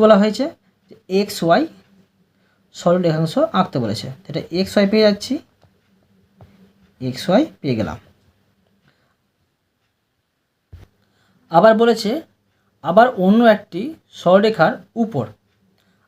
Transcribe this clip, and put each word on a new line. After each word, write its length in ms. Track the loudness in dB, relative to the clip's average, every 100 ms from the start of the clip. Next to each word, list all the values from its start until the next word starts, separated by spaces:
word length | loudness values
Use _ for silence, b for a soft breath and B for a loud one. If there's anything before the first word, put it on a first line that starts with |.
বলা 140 | 6 4
হয়েছে 240 | 2 -2 -8 -8 _ _ _
যে 60 | -20 -6 -4
এক্স 160 | -4 -4 2
ওয়াই 160 | 2 0 -8 _ _ _ _ _ _ _ _ _
সরল 260 | -4 0 0 0
রেখাংশ 280 | -2 -2 -2 -2 -2
আঁকতে 180 | -4 -4
বলেছে, 220 | -6 -8 -10 -16 -12
এটা 120 | -12 -8 -6
এক্স 140 | -2
ওয়াই 120 | 0 0
পেয়ে 120 | 2 2
যাচ্ছি, 280 | 0 -6 -10 -10 _ _ _ _ _ _ _ _ _ -20 _ _ _ _ _
এক্স 220 | -10 -8 0
ওয়াই 140 | 0 0 -6
পেয়ে 160 | -6 -4
গেলাম। 200 | -6 -10 _ _ _ _ _ _ _ _ _ _ _ _ _ _ _ _ _ _ _ _ _ _ _ _ _ _ _ -20 -20 _ _ _ _ _ _
আবার 220 | 4 4 4
বলেছে 280 | 2 0 -4 -8 -10 _ _ _ _ _
আবার 220 | 0 4 2 2 2
অন্য 140 | 4 4 2
একটি 240 | -4 -12 -10 -14 _ -4
সরলরেখার 540 | 2 4 2 2 0 0 -10 -6
উপর 220 | -4 -4 -8 -14 _ _ _ _ _ _